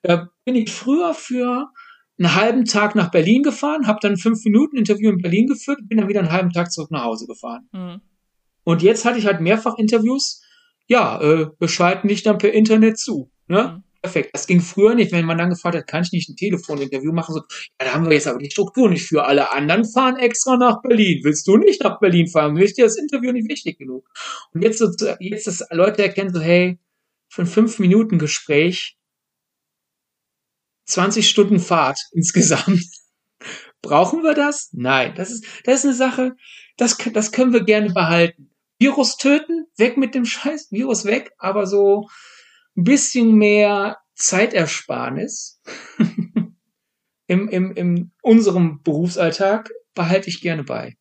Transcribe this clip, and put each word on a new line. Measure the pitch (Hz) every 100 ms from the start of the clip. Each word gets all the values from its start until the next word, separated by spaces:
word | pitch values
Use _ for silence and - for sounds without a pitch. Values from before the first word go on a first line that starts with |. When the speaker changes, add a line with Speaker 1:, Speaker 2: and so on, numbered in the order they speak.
Speaker 1:
da | 175 170 170 _
bin | -
ich | 247 220
früher | - 240 302 339
für | - - 247 247 247 285 - - _ _ -
einen | 170
halben | 180 220 262
Tag | 226 208 208
nach | 208 185
Berlin | 175 160 247
gefahren, | 294 - 294 311 220
hab | 214
dann | 208
ein | 190
Fünf-Minuten-Interview | 226 220 214 208 302 269 214 208 214
in | 185
Berlin | 180 190 254
geführt, | 277 - 277 214
bin | 220
dann | 190
wieder | 208
einen | 170
halben | 175 180
Tag | 170 175
zurück | 170 151
nach | 151
Hause | 117 113 120
gefahren. | - 120 117 _
Speaker 2:
Mhm. | 190 180 175 _ _ _ _ _ _
Speaker 1:
Und | - 165
jetzt | 180 220
hatte | 240 240
ich |
halt | 208 170
mehrfach | 165 220 240 226
Interviews, | 214 226 220 277 - - _ _ _ _ _
ja, | 240 151 107
äh, | 151 160 156 _
wir | 170
schalten | - 175 185 202
dich | 202
dann | 214 208
per | 202
Internet | 214 220 220 220 220
zu, | - 165 127 _ -
ne? | 185 247
Speaker 2:
Mhm. | 165 _ _
Speaker 1:
Perfekt. | 185 165 -
Das | - -
ging | 180
früher | 175 - 208
nicht, | 240 196
wenn | 175
man | 165 165
dann | 175
gefragt | 175 175
hat, | 170
"Kann | - 160
ich | 175
nicht | 175 -
ein | -
Telefoninterview | 196 175 - 143 135 135 147
machen?" | 165 156
So, | 156
"Ja, | - - - _
da | 131
haben | 139
wir | 165
jetzt | 147 147
aber | 123
die | 143
Struktur | - 196 - 226
nicht | 170
für. | - 160
Alle | 127 143 131
anderen | 139 147 190
fahren | 220 254 262
extra | 254 240 233 262
nach | 247 247 -
Berlin. | 254 233 196 156
Willst | 147 147 -
du | 214
nicht | 403 -
nach | - -
Berlin | 196 175 165
fahren? | 160 151
Will | 151
ich | 202
dir | -
das | 226
Interview | 285 294 269 247
nicht | 247 220
wichtig | 294 - -
genug?" | 254 131 _ - - - -
Und | 160
jetzt | 214 220
so, | 214 175 202 -
jetzt, | 180 214 214
dass | 175 -
Leute | 165 196 208
erkennen, | 196 196 196
so, | 175
hey, | 160 175 180 175 _ _ _ _ _
für | -
ein | 175
Fünf-Minuten-Gespräch | - 220 - 185 202 220 175 147 - - 147 170 180 - _ _ _ _ _ _ _ _ _ _ _ _ _ _ _ _ _ _ _
zwanzig | - - 190 220 196
Stunden | - 202 196
Fahrt | - 165 135 139
<laughs> | -
insgesamt. | 170 170 185 - 147 - 180 - - _ _ _ _ - - - _
Brauchen | 135 147 185 320
wir | 320
das? | 294 285 294 -
Nein. | - 123 135 123 -
Das | 190
ist, | 233 - -
das | - 269
ist |
eine | 277
Sache, | 247 262 247 254 254 - - - -
das | 240 -
k-, | 240
das | 214 220
können | - 254
wir | 233
gerne | 185 214 208
behalten. | 185 165 170 170 - - _ _ _
Virus | 269 277 262 -
töten, | 269 294 302 330 311
weg | - 240 247
mit | 269
dem | 269
Scheiß, | 226 - 277 311 -
Virus | 196 262 226
weg, | 196 233 - _
aber | 190 202 190
so | 202 202 202 208 - - - _ _ _ -
ein |
bisschen | 175 277 - 247 226
mehr | 214 208 208 208 208 202 - _
Zeitersparnis | - - 185 220 190 156 - - 123 123 135 226 - - _ - - - -
<laughs> | - - - - - _ _ _ _ _ _ _ -
im, | 180 208
im, | 185 190
im | 180 180 175 175 _
unserem | 262 226 202 180 170 147
Berufsalltag | - 151 175 175 165 - 196 214 - - _
behalte | - 170 190 190
ich | 175
gerne | 175 160
bei. | 127 117 123 -